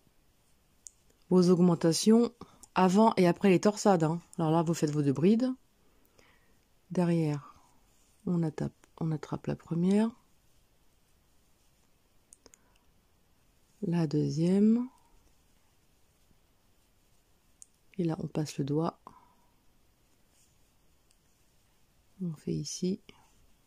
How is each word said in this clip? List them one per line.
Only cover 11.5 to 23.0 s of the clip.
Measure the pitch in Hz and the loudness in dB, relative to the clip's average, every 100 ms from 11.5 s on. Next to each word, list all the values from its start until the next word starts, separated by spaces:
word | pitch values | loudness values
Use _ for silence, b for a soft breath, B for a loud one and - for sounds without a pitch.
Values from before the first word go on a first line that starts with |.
| _ _ _ _ _ _ _ _ _ b b b b _ _ _ _ _ _ _ _ _ _ | _ _ _ _ _ _ _ _ _ b b b b _ _ _ _ _ _ _ _ _ _
La | 196 170 160 | -4 -2 -2
deuxième. | 147 147 143 170 196 214 233 254 _ _ _ _ _ _ _ _ _ _ _ _ _ _ _ _ _ _ _ _ _ _ _ _ _ _ _ - _ _ - | -2 -2 -2 0 2 2 2 -2 _ _ _ _ _ _ _ _ _ _ _ _ _ _ _ _ _ _ _ _ _ _ _ _ _ _ _ -20 _ _ -6
Et | |
là, | 170 156 | -4 -4
on | 160 | -6
passe | - 151 - | -6 -6 -6
le | |
doigt. | 139 147 165 - - b b b b _ _ _ _ _ _ _ _ _ _ _ _ _ _ _ _ _ _ _ _ _ _ _ _ _ _ - | -4 -4 -4 -8 -16 b b b b _ _ _ _ _ _ _ _ _ _ _ _ _ _ _ _ _ _ _ _ _ _ _ _ _ _ -12
On | 175 | -12
fait | 151 - | -10 -8
ici. | 160 147 - 180 202 | -8 -8 -8 -6 -6